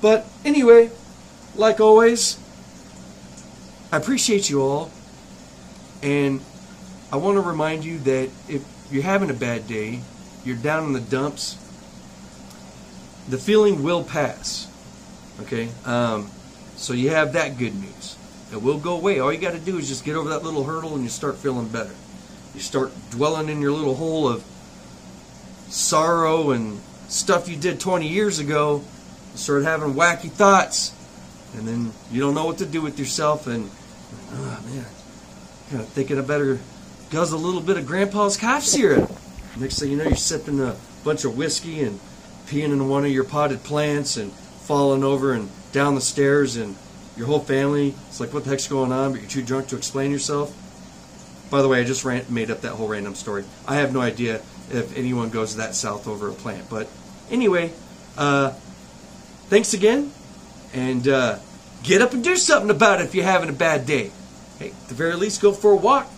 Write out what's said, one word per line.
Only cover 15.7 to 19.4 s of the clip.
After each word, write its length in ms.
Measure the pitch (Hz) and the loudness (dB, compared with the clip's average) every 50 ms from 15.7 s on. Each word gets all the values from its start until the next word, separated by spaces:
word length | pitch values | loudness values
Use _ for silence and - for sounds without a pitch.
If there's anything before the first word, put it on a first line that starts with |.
| 120 - - | -8 -10 -6
Um, 460 | 127 120 120 120 113 110 107 104 101 98 - - - - - - - - | -2 0 0 0 0 0 -2 -6 -8 -14 -18 -20 -20 -20 -20 -20 -18 -14
so 160 | - - - 127 | -10 -6 -4 -2
you 180 | 123 127 139 | 0 2 2
have 220 | 160 156 156 139 135 | 4 2 2 2 0
that 260 | 170 156 139 135 123 | -2 -2 -2 -2 -4
good 160 | 123 110 101 | -4 -4 -4
news. 420 | 98 - - - - - - - - - - - - - - 113 | -6 -10 -10 -14 -16 -16 -16 -16 -16 -18 -20 -20 -20 -18 -12 -10
It 100 | 107 107 | -2 0
will 160 | 131 151 147 | 0 0 0
go 140 | 147 175 175 | -2 -4 -4
away. 260 | 170 160 202 190 139 | 0 0 0 2 2
All 140 | 131 139 160 | 2 0 0
you 60 | |
gotta 200 | 165 | 0